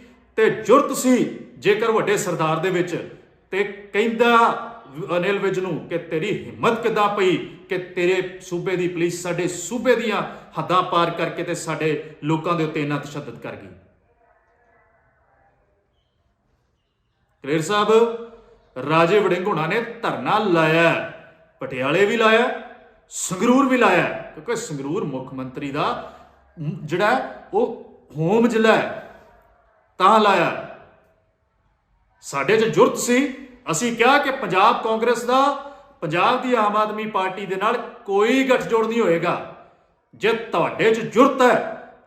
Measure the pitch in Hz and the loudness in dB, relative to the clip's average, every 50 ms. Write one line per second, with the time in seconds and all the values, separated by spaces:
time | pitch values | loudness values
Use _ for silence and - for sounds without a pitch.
0 | - - - _ _ _ _ - 220 202 - - - - 262 269 - - 269 - | -20 -20 -20 _ _ _ _ 2 2 2 2 0 4 4 6 6 6 2 -2 0
1 | - 254 254 220 165 - - - - - - - 120 185 208 214 233 226 220 202 | 2 4 4 4 2 0 -4 -10 -14 -18 -18 -2 0 2 2 2 2 0 0 0
2 | 151 185 208 190 - 185 165 156 160 156 160 160 170 190 180 175 - - 160 127 | 2 2 0 0 0 -2 -2 -2 0 0 0 0 -2 -2 0 -2 -2 -2 -4 -6
3 | - - - - - _ _ _ _ _ - 190 202 202 - - - - - 202 | -8 -10 -16 -20 -20 _ _ _ _ _ -4 -4 -4 -4 -6 -12 -16 -6 -2 0
4 | 226 233 226 226 240 240 233 233 233 202 - - - - - - - - 135 147 | 0 0 0 0 0 4 4 4 4 4 0 -2 -8 -12 -14 -18 -20 -18 -14 -14
5 | 190 156 170 180 175 202 202 196 196 196 185 185 185 185 160 127 - - 175 165 | -8 -4 -2 -2 0 0 -2 0 -2 -2 -2 -2 -4 -4 -6 -6 -8 -8 -8 -8
6 | - - 170 156 180 214 160 - - - - - - 233 233 220 - 220 180 214 | -6 -6 -6 -4 -4 -4 -6 -6 -8 -12 -10 -2 -2 0 0 0 -2 -2 0 2
7 | 208 202 202 208 196 190 165 139 - - - - - - 190 180 180 - - 185 | 0 0 0 0 2 2 2 0 -2 -8 -14 -18 -10 -8 -6 -6 -6 -8 -4 -2
8 | 175 175 190 185 180 - - - - - 175 170 165 190 180 175 180 170 - 160 | 0 0 0 0 -2 -4 -10 -14 -12 -8 -8 -6 -4 -4 -2 -2 -2 -2 -2 -2
9 | 170 175 170 - - 180 170 160 175 156 - - - - 233 247 - 254 233 220 | -2 -2 -2 -4 -6 -4 -4 -2 -2 -4 -4 -6 -8 -8 -6 -2 2 2 2 2
10 | 226 214 202 180 156 - - - - - - 165 151 - 175 185 180 180 180 170 | 2 -2 -2 -2 -4 -6 -10 -14 -18 -12 -8 -8 -4 0 0 0 2 2 2 2
11 | 170 165 165 - 165 160 - - 165 175 165 160 - 165 156 147 151 160 147 - | 2 2 0 -2 -4 -4 -4 -6 -6 -6 -6 -6 -6 -6 -4 -2 -2 -2 -2 -2
12 | - - - - 147 151 160 156 156 180 170 165 160 151 156 160 143 143 147 143 | -6 -10 -14 -8 -2 -2 -2 0 0 -2 0 0 -2 -2 -2 -4 -4 -2 -4 -4
13 | - - - 147 143 120 110 - - 123 104 101 101 92 87 87 _ _ _ _ | -6 -8 -12 -12 -12 -12 -14 -14 -14 -14 -14 -14 -16 -20 -20 -20 _ _ _ _
14 | _ _ _ _ _ _ _ _ _ _ _ _ _ _ _ _ _ _ _ _ | _ _ _ _ _ _ _ _ _ _ _ _ _ _ _ _ _ _ _ _
15 | _ _ _ _ _ _ _ _ _ _ _ _ _ _ _ _ _ _ _ _ | _ _ _ _ _ _ _ _ _ _ _ _ _ _ _ _ _ _ _ _
16 | _ _ _ _ _ _ _ _ _ _ _ _ _ _ _ _ _ _ _ _ | _ _ _ _ _ _ _ _ _ _ _ _ _ _ _ _ _ _ _ _
17 | _ _ _ _ _ _ _ _ - 131 151 165 156 165 208 208 208 214 220 226 | _ _ _ _ _ _ _ _ -6 -2 -2 -2 0 0 0 0 4 4 6 4
18 | 233 233 - - - - - - _ _ _ _ _ _ _ 127 131 143 160 165 | 4 4 0 -6 -12 -16 -18 -20 _ _ _ _ _ _ _ -10 -4 0 2 4
19 | 170 175 202 208 185 185 175 185 - 208 185 156 156 160 196 233 226 - - - | 4 4 4 2 2 2 0 0 -2 -2 -2 -2 -2 -2 -2 -4 -4 -6 -10 -6
20 | - 175 147 123 123 151 190 220 220 196 170 165 160 156 160 165 170 165 135 110 | -6 -6 -6 -4 -2 0 0 0 2 2 2 4 4 4 4 4 4 4 2 0
21 | - - - - - - - _ _ _ _ _ 135 - 135 127 131 139 151 185 | -4 -8 -12 -16 -20 -20 -20 _ _ _ _ _ -12 -10 -6 -4 -2 0 2 2
22 | 202 208 233 226 226 220 220 233 233 220 - - - - - - - - _ _ | 2 2 2 2 4 4 4 4 2 0 -2 -6 -10 -16 -20 -20 -20 -20 _ _
23 | _ _ - - - - 185 180 208 247 247 269 262 254 262 240 226 196 185 170 | _ _ -12 -10 -8 -8 -4 0 2 4 4 4 4 4 2 4 4 4 4 2
24 | 151 - - - - - - - - - 233 - - - 151 135 135 139 165 220 | 2 0 -4 -8 -12 -14 -16 -14 -8 -6 -6 -6 -6 -8 -10 -8 -6 -4 -4 -4
25 | 190 156 131 131 127 - 135 131 131 131 123 147 147 139 131 147 180 226 247 - | -4 -4 -6 -8 -10 -10 -10 -10 -10 -10 -10 -10 -10 -8 -4 -4 -2 -2 -4 -6
26 | - - - - - - _ _ _ _ _ 175 151 151 196 - - - 175 180 | -10 -14 -18 -20 -20 -20 _ _ _ _ _ -10 -8 -8 -8 -8 -8 -6 -2 0
27 | 208 214 247 254 - - - - - - - 208 247 254 - - - - - - | 2 2 2 0 -2 -6 -10 -16 -14 -4 -2 0 0 0 -4 -10 -14 -20 -20 -20
28 | _ _ - 147 160 170 208 233 233 233 202 220 220 220 208 - - - - - | _ _ -6 -4 0 2 4 4 4 4 4 4 4 4 4 4 2 -2 -8 -10
29 | - - - - - - _ _ _ _ _ _ _ _ _ _ _ _ _ - | -14 -16 -20 -20 -20 -20 _ _ _ _ _ _ _ _ _ _ _ _ _ 2
30 | 185 190 220 220 214 202 190 180 160 135 - - - - - - - - _ _ | 4 6 6 6 6 4 4 4 2 0 -2 -6 -10 -12 -16 -20 -20 -20 _ _
31 | _ _ _ _ _ _ _ _ _ _ _ _ _ _ _ _ _ _ _ _ | _ _ _ _ _ _ _ _ _ _ _ _ _ _ _ _ _ _ _ _
32 | _ _ _ _ - - 151 139 135 175 214 220 220 - 151 170 247 262 - - | _ _ _ _ -16 -8 -6 -2 2 2 4 4 2 2 4 4 4 4 4 -2
33 | - 240 240 254 285 - - - - - - - _ 147 160 - 240 233 214 220 | 0 2 2 2 2 0 -4 -10 -16 -20 -20 -16 _ -6 -4 -2 -2 -2 0 2
34 | 226 254 285 285 277 277 262 - 220 180 175 185 202 226 247 - - 220 220 226 | 4 4 4 4 2 0 -4 -4 -4 -2 2 4 4 4 4 2 0 -2 -2 0
35 | 226 240 240 226 214 233 254 262 277 285 277 - - - - - - - - _ | 0 0 0 0 0 0 2 2 2 2 0 -2 -8 -14 -18 -20 -20 -20 -14 _
36 | - 160 151 175 190 226 254 247 254 254 247 233 214 208 208 214 214 214 208 214 | -8 -4 -2 0 2 2 2 0 0 0 0 2 2 0 2 0 0 0 -2 -6
37 | 220 214 - 190 190 190 - 214 202 175 190 190 202 226 240 233 - - - - | -8 -4 -2 -2 -2 -2 -4 -8 -8 -6 -6 -2 -2 -2 -2 -2 -6 -10 -16 -16
38 | - - 196 202 208 240 262 269 262 254 247 - 165 170 226 226 220 214 226 233 | -8 -2 0 2 2 4 4 2 2 2 2 0 2 0 0 0 0 0 0 0
39 | 214 175 170 165 165 170 143 - - - - - - - _ _ _ _ _ _ | 2 2 2 0 0 -2 -2 -4 -6 -12 -16 -20 -20 -20 _ _ _ _ _ _
40 | _ _ - 117 - 214 233 226 - - - 175 151 127 - - 180 220 220 226 | _ _ -12 -4 -2 0 0 0 -4 -4 -2 0 0 0 0 0 2 2 2 2
41 | 170 - - 208 277 254 - - 254 247 185 - - - - - - - - - | -2 -2 4 4 4 4 4 4 4 4 4 2 0 -4 -8 -12 -14 -18 -20 -20
42 | _ | _